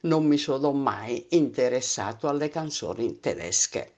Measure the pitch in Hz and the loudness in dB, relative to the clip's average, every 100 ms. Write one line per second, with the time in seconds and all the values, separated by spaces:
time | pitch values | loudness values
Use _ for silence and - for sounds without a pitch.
0 | 165 160 151 147 147 135 143 139 131 101 | 0 2 4 2 2 0 2 2 0 -2
1 | 110 120 - 170 135 110 123 127 127 - | -4 -6 2 4 4 2 2 2 -2 -4
2 | 101 113 156 143 151 160 156 - 80 101 | -4 -4 -2 0 -2 -4 -6 -6 -6 -2
3 | 117 - - 90 85 - - - - | -2 -2 -4 -4 -2 0 0 -2 -8